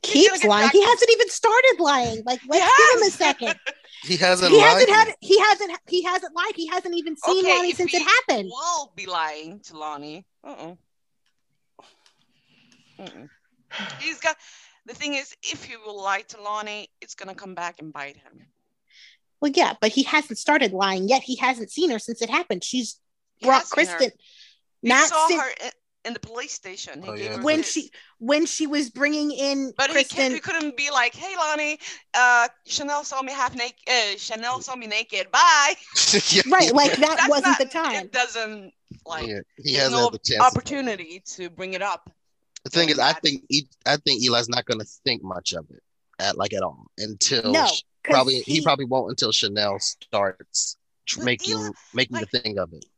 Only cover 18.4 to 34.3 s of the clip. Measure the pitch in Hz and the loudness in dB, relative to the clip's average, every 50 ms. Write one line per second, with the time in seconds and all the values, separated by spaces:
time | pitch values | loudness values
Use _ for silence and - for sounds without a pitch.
18.4 | _ _ _ _ _ _ _ _ _ _ _ _ - - _ _ _ _ _ _ | _ _ _ _ _ _ _ _ _ _ _ _ -20 -20 _ _ _ _ _ _
19.4 | - 294 277 - 320 - - - - 220 214 - 269 - - 302 294 - 233 - | -4 -2 2 2 2 2 0 -2 -2 -2 0 0 -2 0 0 -2 -2 -2 -12 -10
20.4 | - - 294 302 285 247 190 185 196 196 190 190 185 196 254 262 254 - 254 - | -2 0 0 2 2 0 0 0 -2 -2 0 -2 0 0 0 0 0 -4 -8 -4
21.4 | - 254 262 233 220 196 - - 330 349 247 214 - - 233 - 233 226 233 311 | -2 -2 -2 -2 -6 -12 -6 -2 -2 -2 -2 -2 -6 -10 -10 -8 -8 -4 -4 -4
22.4 | 349 _ 208 180 - - - 254 240 208 - _ _ _ _ _ _ _ _ _ | -2 _ -6 -6 -6 -6 -4 -4 -4 -6 -8 _ _ _ _ _ _ _ _ _
23.4 | - 247 262 262 - - - - 214 - 175 165 269 233 - _ _ _ _ _ | 2 4 4 4 4 0 0 0 0 0 2 -2 -2 -2 -2 _ _ _ _ _
24.4 | - _ _ _ _ _ _ _ - 233 247 262 302 311 339 311 311 330 349 320 | -20 _ _ _ _ _ _ _ 0 2 4 4 4 4 2 2 2 2 2 0
25.4 | 285 262 214 - - 247 - _ _ _ _ _ _ 220 240 233 - - 226 233 | -2 -4 -6 -10 -12 -14 -14 _ _ _ _ _ _ -12 -12 -12 -14 -14 -12 -12
26.4 | 269 294 - - _ 196 185 196 - - 147 135 180 - 214 208 208 208 220 240 | -12 -12 -12 -14 _ -16 -16 -16 -16 -16 -16 -16 -14 -12 -10 -10 -10 -10 -10 -6
27.4 | 240 294 311 311 320 - - 320 277 - _ - - _ _ _ 233 233 285 302 | -2 -2 0 0 -2 -4 -6 -6 -8 -8 _ -20 -20 _ _ _ -4 -2 0 0
28.4 | 330 311 - - 311 294 294 294 294 240 _ - 277 285 302 302 294 294 285 - | 0 -2 -2 -6 -6 -4 -4 -4 -4 -6 _ -4 -2 -2 -2 -2 -4 -4 -4 -4
29.4 | 277 277 277 277 269 262 - - 269 269 320 294 269 262 - - 269 262 254 226 | -4 -4 -2 -4 -4 -8 -4 -2 -2 0 2 0 0 0 0 -2 -2 0 -2 -4
30.4 | - - 330 330 311 294 262 240 285 285 294 262 240 240 - - 320 381 381 359 | -6 -6 -4 -4 -4 -4 -6 -4 -6 -2 0 0 0 0 -2 -6 -12 -10 -6 -4
31.4 | 330 302 302 302 302 294 302 302 - - - - _ _ _ - 247 247 247 240 | -2 -2 -2 -2 -4 -4 -6 -8 -10 -16 -18 -18 _ _ _ 4 4 6 6 4
32.4 | 233 247 240 _ _ - - - 294 285 294 294 294 - 285 269 269 262 269 277 | 4 0 _ _ _ -10 -8 -8 -6 -4 -6 -6 -6 -6 -8 -8 -8 -8 -6 -4
33.4 | 262 247 247 254 233 247 240 _ _ - 254 247 220 208 196 202 - - | -4 -4 -4 -6 -8 -8 -8 _ _ -2 0 0 0 -2 -4 -8 -8 -10